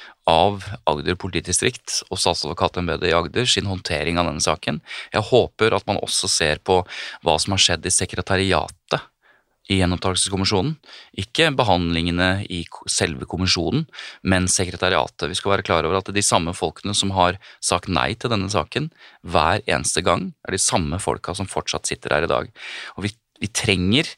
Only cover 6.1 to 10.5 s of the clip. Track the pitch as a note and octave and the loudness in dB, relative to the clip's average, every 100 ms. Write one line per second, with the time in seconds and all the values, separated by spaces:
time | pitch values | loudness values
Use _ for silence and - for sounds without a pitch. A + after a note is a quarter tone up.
6.1 | - F#2+ - D#2+ D2+ - F#2 F2+ - - | -2 0 0 0 0 2 2 2 -6 -12
7.1 | - - D#2 - F#2 - E2+ E2+ - F2+ | -4 0 2 2 2 2 2 0 0 0
8.1 | - - F#2+ F#2+ E2 - - _ - - | -4 0 2 4 2 0 -8 _ -4 -4
9.1 | _ _ _ _ _ - G2 F2+ F2 F#2+ | _ _ _ _ _ 0 2 2 2 -2
10.1 | F#2 - F#2+ F#2+ | -2 -2 0 0